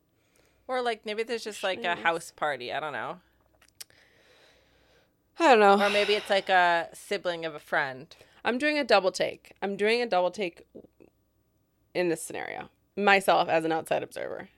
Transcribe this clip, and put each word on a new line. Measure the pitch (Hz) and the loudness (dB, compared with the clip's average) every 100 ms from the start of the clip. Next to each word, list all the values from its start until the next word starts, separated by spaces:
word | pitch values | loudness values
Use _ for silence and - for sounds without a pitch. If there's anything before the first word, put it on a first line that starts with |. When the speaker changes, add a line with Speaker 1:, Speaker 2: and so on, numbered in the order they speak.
| _ _ _ _ _ _ - | _ _ _ _ _ _ -6
Speaker 1:
Or, | 254 | -4
like, | 240 220 214 | -2 -4 -6
maybe | 208 | -6
there's | 226 226 | -6 -6
just, | 220 208 | -8 -6
like, | 196 185 | -6 -4
a | |
Speaker 2:
Shenanigans. | 180 175 170 | -4 0 0
Speaker 1:
house | 165 - | -2 -8
party. | - 156 131 120 | -6 -4 -4 -6
I | 120 | -6
don't | 151 | -6
know. | 127 123 180 _ _ _ _ _ _ - _ _ _ _ _ _ _ _ _ _ _ _ _ _ - | -8 -8 -10 _ _ _ _ _ _ -20 _ _ _ _ _ _ _ _ _ _ _ _ _ _ 0
Speaker 2:
I | 330 | 6
don't | 233 | 8
know. | 202 202 | 8 6
Speaker 1:
Or | 202 | 4
maybe | 202 202 | 2 2
it's, | 208 - | 0 2
like, | 196 190 | -2 4
a | 185 175 170 165 | 4 4 2 -2
sibling | - - 202 180 170 165 | -14 -6 -4 -4 -4 -8
of | |
a | 147 | -10
friend. | - 170 143 131 151 - - _ | -4 -2 -2 -8 -18 -20 -20 _
Speaker 2:
I'm | - 247 | -4 -2
doing | 294 302 | 0 -2
a | |
double | 262 208 185 | 4 4 4
take. | - - - - - | -2 -6 -6 -20 -10
I'm | 196 196 | -8 -2
doing | 208 233 | 0 0
a | 240 | 0
double | 180 180 | 0 0
take | 180 185 - - - - _ - _ _ _ _ _ _ _ _ | -2 -8 -8 -20 -20 -20 _ -20 _ _ _ _ _ _ _ _
in | - 180 | -4 -2
this | 165 | -2
scenario. | - 90 - 50 - _ _ - | -6 -12 -10 -12 -14 _ _ -2
Myself | 202 196 196 165 175 | 2 2 4 2 2
as | 165 | 0
an | 160 | 0
outside | 160 - 151 | -4 -2 -4
observer | 123 - - - 190 | -4 -10 -10 -10 -14